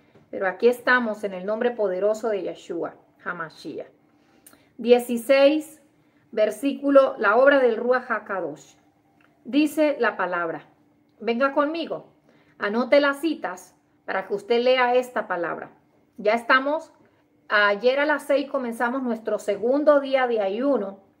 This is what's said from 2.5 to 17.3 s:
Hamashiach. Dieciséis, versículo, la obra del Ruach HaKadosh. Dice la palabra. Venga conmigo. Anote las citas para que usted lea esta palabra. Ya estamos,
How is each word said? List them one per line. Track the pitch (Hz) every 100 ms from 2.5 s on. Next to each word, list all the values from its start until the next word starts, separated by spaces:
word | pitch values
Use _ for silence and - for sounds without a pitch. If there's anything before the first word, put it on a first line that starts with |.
| 170 - 170 156 - _ _
Hamashiach. | 190 175 160 - 165 123 - _ _ _ _ _ - _ _ -
Dieciséis, | 233 240 240 240 233 269 277 311 - - _ _ _ _ _
versículo, | 214 214 214 277 - 277 277 269 -
la | 208 226
obra | 277 277
del | 247 220
Ruach | 240 247 -
HaKadosh. | 214 214 190 165 151 - _ _ _ _ _ _ _
Dice | - 277 302 311 302 277
la | 220 208
palabra. | 180 180 165 151 - _ _ _ _ -
Venga | 220 233 277
conmigo. | 285 285 339 285 170 - _ _ _ _ -
Anote | 202 220 247 285
las | 285 277
citas | 330 294 175 180 - _ _ _
para | - 190 190
que |
usted | 202 - 233
lea | 247 254 247
esta | 254 247 226 -
palabra. | 180 165 160 139 _ _ _ _ -
Ya | 202
estamos, | 226 233 262 277 311 - _ _ _ _